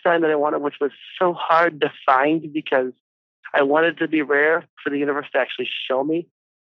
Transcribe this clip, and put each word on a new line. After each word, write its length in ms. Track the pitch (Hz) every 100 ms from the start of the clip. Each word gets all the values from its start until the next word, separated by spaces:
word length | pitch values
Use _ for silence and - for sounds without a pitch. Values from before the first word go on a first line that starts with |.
sign 180 | 180 170
that 80 | 156
I 40 | 151
wanted, 240 | 147 151
which 140 | 147 -
was 100 | 143 - - -
so 140 | 180
hard 480 | 170 - 165 170 151
to 100 | 143 - -
find 460 | 131 143 160 151
because 380 | 151 - 139 127 123 _ _ _ _ -
I 100 | 147
wanted 340 | 139 151 165 156
to 80 | 160
be 140 | 156
rare 440 | 139 143 151 165 165 -
for 60 | 151
the 80 | 143
universe 260 | 147 143 139
to 60 | 139
actually 280 | 123 - 120 - -
show 140 | 131
me 240 | 143 165 170 _ _ _